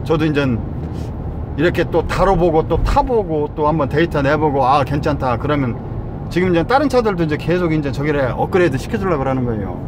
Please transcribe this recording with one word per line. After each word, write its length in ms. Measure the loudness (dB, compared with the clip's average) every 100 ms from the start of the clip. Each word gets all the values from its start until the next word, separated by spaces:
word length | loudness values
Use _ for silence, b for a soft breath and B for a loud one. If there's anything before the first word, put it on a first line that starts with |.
저도 220 | 0 2 2
이제 320 | 2 2 0 -2 -6 B B B -8 -8 -6 -8 0
이렇게 260 | 0 0 0
또 180 | 0 0
다뤄보고, 600 | 0 2 4 4 2 2
또 120 | 0
타보고, 640 | 2 2 2 0 0 -2 -2 0
또 120 | 0
한번 220 | 2 0
데이터 320 | 2 2 2
내보고, 440 | 2 2 2 2 4
아, 200 | 4 2
괜찮다. 520 | 0 0 0 0 -2
그러면 380 | 0 0 0 -4 -6 -8 -8 -8 -6
지금 220 | 0 2
이제 120 | 2
다른 240 | 2 2 2
차들도 360 | 2 2 0
이제 120 | -2 -2
계속 380 | 0 0 2
이제 180 | 0 -2
저기를 420 | -2 -2 0 0 -2
업그레이드 400 | 0 2 2 0
시켜주려고 400 | -4 -4 0 0
그러는 240 | 0 -2
거예요. 340 | -2 -2 -4 -6